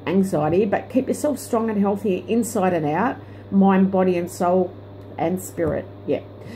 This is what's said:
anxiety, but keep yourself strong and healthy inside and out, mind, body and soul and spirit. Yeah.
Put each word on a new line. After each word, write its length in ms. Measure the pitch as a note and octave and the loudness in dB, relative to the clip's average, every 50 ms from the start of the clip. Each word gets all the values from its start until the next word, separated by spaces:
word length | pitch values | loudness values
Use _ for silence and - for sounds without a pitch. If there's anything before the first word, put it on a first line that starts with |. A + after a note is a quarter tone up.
| - | -4
anxiety, 600 | C#3+ F3 G3 F#3+ G3 F3 D3+ D3+ D3+ E3 F#3 A3+ | 0 2 2 2 2 2 0 2 2 4 2 4
but 240 | G3 G3 - - - | 2 0 -2 -2 -2
keep 180 | - C4 C4 - | 0 0 0 0
yourself 300 | B3 - - D4+ C4+ - | -2 -2 -2 -2 -2 -4
strong 320 | - - - A3 A3+ A3+ | -4 -2 -2 0 0 0
and 100 | G#3+ G#3 | 0 2
healthy 440 | G3+ G3+ G#3 G3+ - G#3+ F3+ F#3 - - | 2 2 0 0 0 -2 -2 -2 -2 0
inside 460 | A3 A#3+ A3 - - G#3+ F#3 F#3 F3+ | 0 0 0 0 0 0 2 2 2
and 100 | E3 D#3 | 2 0
out, 320 | D3 D3+ E3+ A3 C4 - - - - - - - - | 0 0 0 0 0 -2 -6 -12 -16 -18 -18 -8 0
mind, 400 | - G3 F#3+ G3 F#3+ F#3+ F#3+ F#3+ | 4 6 6 6 6 6 4 4
body 280 | G3 F#3 F#3 F#3 F3+ F3 | 4 2 2 2 2 0
and 120 | F3 F3 | -2 -4
soul 440 | - - F#3+ F3 F3+ F#3 F3+ F3+ - - - - - - - - - | -4 0 2 2 4 4 2 0 -4 -10 -18 -18 -18 -18 -16 -14 -6
and 240 | - D3+ E3 F#3 F#3 | -4 -2 -2 -2 -4
spirit. 440 | - - - - E3+ D3+ D3 - - - - - - | -6 -8 -6 -4 -2 -2 -2 -4 -6 -10 -14 -10 -4
Yeah. 140 | - C3+ - - - - - - - - | -4 -4 -4 -4 -10 -16 -16 -16 -16 -16